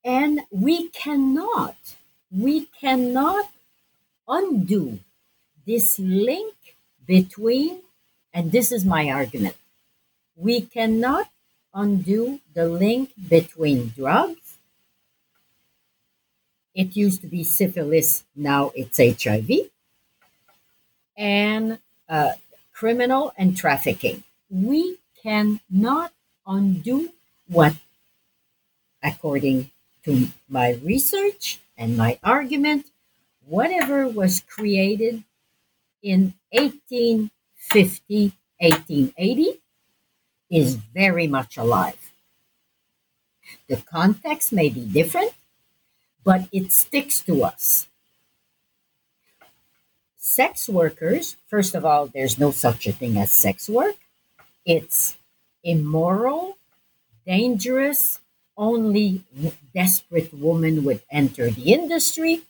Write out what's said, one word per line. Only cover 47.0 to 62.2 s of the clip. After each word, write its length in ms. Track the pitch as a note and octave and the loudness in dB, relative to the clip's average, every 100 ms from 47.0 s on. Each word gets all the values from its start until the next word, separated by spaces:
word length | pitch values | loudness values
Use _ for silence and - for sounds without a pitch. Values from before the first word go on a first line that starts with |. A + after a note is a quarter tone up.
| C#4 - | 0 -4
to 220 | - D3 | 0 0
us. 440 | A#2 - - - - _ _ _ _ _ _ _ _ _ _ _ _ _ _ _ - _ _ _ _ _ _ _ | 0 -2 -2 -2 -4 _ _ _ _ _ _ _ _ _ _ _ _ _ _ _ -20 _ _ _ _ _ _ _
Sex 520 | - - C#4+ - - | -2 0 0 -2 -2
workers, 680 | F#3 D#3+ - D#3+ C#4+ - - _ | 0 0 0 -2 -2 -4 -14 _
first 260 | G#3+ F#3 | -2 0
of 100 | E3+ | 0
all, 220 | D3+ D3 | 2 2
there's 320 | C#3+ C#3 C3+ A#2+ | 0 -4 -4 0
no 140 | D3 | 0
such 340 | - B2 A2+ | 2 -2 -2
a 80 | - | -6
thing 240 | - B2 G#2 | -6 -2 -2
as 140 | G2+ | 0
sex 360 | - G#3 F#3+ - | 0 0 -2 -2
work. 300 | A3+ G4 G4+ _ _ _ _ _ _ | 0 0 -4 _ _ _ _ _ _
It's 500 | F3 E3 - - - - _ _ _ _ | 0 0 0 -4 -4 -6 _ _ _ _
immoral, 920 | E3+ E3 D3 D#3+ F3 F#3+ B3 D#4 F#4 F#4+ _ _ _ _ _ _ | -2 0 0 0 0 0 0 -2 -6 -12 _ _ _ _ _ _
dangerous, 920 | - F#3 B3 A3 A#3+ C4 C#4 C#4+ - - _ _ _ - | -2 0 0 -2 -2 0 0 0 -2 -4 _ _ _ -4
only 640 | G#3+ A#3 A3 G#3 G#3 F#3 _ | -2 0 0 2 0 -2 _
w-, 180 | C3 D#3 - - | -8 -8 -8 -8
desperate 600 | F#3 F#3 F3+ _ E3+ E3 | -2 0 0 _ -4 -4
women 500 | C#3+ D3+ E3 D#3+ D#3 | -2 0 2 2 2
would 180 | C#3 A2+ _ | 0 -2 _
enter 380 | D3 C3+ A#2+ A#2+ | 0 0 0 -4
the 240 | A2 C#3 | 0 2
industry. 680 | C#4 E4 E4 - - | 2 2 -2 -2 -2